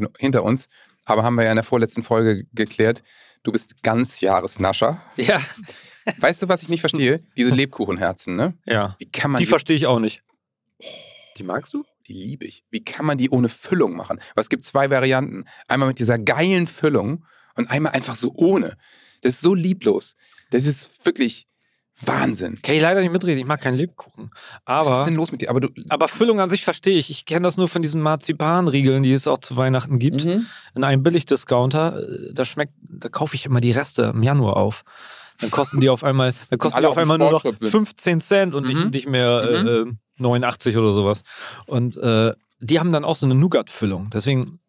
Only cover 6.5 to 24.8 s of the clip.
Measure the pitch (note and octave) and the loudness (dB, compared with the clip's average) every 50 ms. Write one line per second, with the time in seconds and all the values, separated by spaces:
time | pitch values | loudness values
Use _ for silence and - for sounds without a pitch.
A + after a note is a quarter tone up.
6.5 | F#3 E3+ - E3 E3+ E3 - D#3 - D3+ C3+ B2 C#3+ E3 - _ - - A#2+ B2+ | -2 -2 -2 -4 -4 -2 -2 -2 0 2 2 2 0 0 -4 _ -2 0 2 2
7.5 | B2+ B2+ C3+ C3+ - - A2 F#2+ F#2 F2+ F#2+ E2+ F#2 - - - F2+ F#2 C3 F#3 | 4 2 0 0 -2 -6 -4 -4 -4 -2 -2 -2 -4 -4 -8 -6 -4 -2 -2 -2
8.5 | E3+ - - - A#2 G#2+ G2+ G2+ G2 - - - - - - C#3+ C#3 B2+ E3+ - | -4 -6 -4 -2 -2 0 -2 -2 -6 -12 -14 -10 -6 -4 -2 0 0 0 2 2
9.5 | F3 D3+ - - D#3+ D3 D#3+ B2+ B2+ A#2 A2 A2 - - _ _ _ _ _ _ | 2 2 2 2 0 0 2 2 2 2 0 -2 -4 -8 _ _ _ _ _ _
10.5 | _ _ _ _ _ _ - - - - - - - - _ _ - - G2+ F2+ | _ _ _ _ _ _ -20 -20 -20 -20 -20 -20 -20 -20 _ _ -18 -12 -8 -6
11.5 | F2+ A#2 - - - D4 - _ _ _ _ - - F#2 F#2 A2+ C#3 C3 - - | -6 -6 -6 -8 -10 -10 -10 _ _ _ _ -18 -16 -14 -12 -12 -12 -12 -14 -16
12.5 | - - _ _ - A2 A2 - - - D3 D3+ C#3+ C3 B2 C3 C3+ B2 B2 A2+ | -18 -20 _ _ -10 -10 -10 -10 -8 -4 -2 -2 0 0 0 0 2 2 2 0
13.5 | - - - - F#3 F3 C#3 F#2+ F2 F#2 F#2+ - - - - - - - A2 - | -2 -6 -6 -2 0 0 0 0 -2 -6 -8 -8 -10 -10 -12 -10 -6 -6 -4 -2
14.5 | C3+ C3 - - - C#3 C#3 C3+ C#3 C3 B2+ C3+ C3 C3 C#3 - - F#2+ - - | -4 -4 -4 -2 0 0 2 2 2 2 2 2 2 0 0 -4 -8 -12 -14 -16
15.5 | - - - - - C3 C#3 C3 B2+ - A#2+ A2 A#2+ A#2 G#2+ G2+ A#2+ C#3+ E3 F#3 | -20 -12 -6 -4 -2 0 0 0 0 0 0 0 0 0 0 0 0 2 2 2
16.5 | F#3+ F3+ E3+ - - - - D#3 D3 A2 F#2 A2+ D3+ E3 - _ _ _ _ _ | 2 2 0 -2 -4 -2 0 2 2 2 0 0 -4 -6 -10 _ _ _ _ _
17.5 | _ - A#2+ - D3+ D3 D#3 D3+ - C3+ B2 - A#2+ - - B2 - - E3 F3 | _ -6 -4 -2 -2 -2 0 0 -2 -4 -4 -6 -6 -4 -4 -4 0 2 2 4
18.5 | G3 F3+ B2 D#2 - - _ _ _ _ _ _ _ _ - B2 B2+ - - F3 | 4 2 0 -2 -8 -14 _ _ _ _ _ _ _ _ -2 -2 0 2 2 2
19.5 | G3 F#3 E3 F#3 F#3 - - A2 G2 G2 - - - _ _ _ _ _ _ - | 2 2 2 0 -2 0 2 0 0 0 -2 -8 -16 _ _ _ _ _ _ -2
20.5 | - B2 C3+ D3 C#3 - - - - - - - - - C3 A#2 - - - _ | 0 0 2 0 0 -2 -4 -10 -10 -6 -2 -2 0 0 0 -2 -4 -8 -16 _
21.5 | _ _ _ _ _ _ _ _ _ - - - - C3+ C3+ C3 A2+ G#2+ F2+ - | _ _ _ _ _ _ _ _ _ -10 -4 -2 -2 0 0 -2 -4 -4 -6 -8
22.5 | - - - - D3 D#3 D3+ E3 F#3 G3 F#3 F3 E3+ F#3 F#3 F3 D#3 C3 B2+ C3 | -10 -6 -2 0 2 2 4 2 2 2 0 0 0 -2 0 0 -2 -2 -2 -4
23.5 | D3+ D3 - C3 B2+ B2+ D#3+ F3 _ - - - _ - A2+ A2+ - - - - | -4 -4 -2 -2 -2 -2 -2 -4 _ -12 -20 -20 _ -20 -20 -20 -20 -20 -20 -20
24.5 | - - _ - B2+ D3 | -20 -12 _ -2 0 2